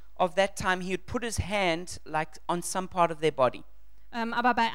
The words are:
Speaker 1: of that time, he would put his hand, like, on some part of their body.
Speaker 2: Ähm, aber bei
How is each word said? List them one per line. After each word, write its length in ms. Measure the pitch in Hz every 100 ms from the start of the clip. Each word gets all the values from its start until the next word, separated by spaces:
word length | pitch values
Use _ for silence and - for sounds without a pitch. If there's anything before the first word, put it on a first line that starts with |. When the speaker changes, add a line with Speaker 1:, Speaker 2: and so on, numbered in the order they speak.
| - -
Speaker 1:
of 200 | 180 160
that 200 | 196 -
time, 260 | 196 185
he 100 | 180
would 140 | 185 -
put 180 | 247
his 140 | 233 208
hand, 600 | 170 208 185 165 180 - -
like, 340 | 156 151 - -
on 140 | 175
some 260 | - 196 185
part 240 | 185 170
of 80 | 156
their 120 | 156
body. 300 | 147 123 - - - - - -
Speaker 2:
Ähm, 200 | 240 226
aber 200 | 240 240
bei 160 | 233 226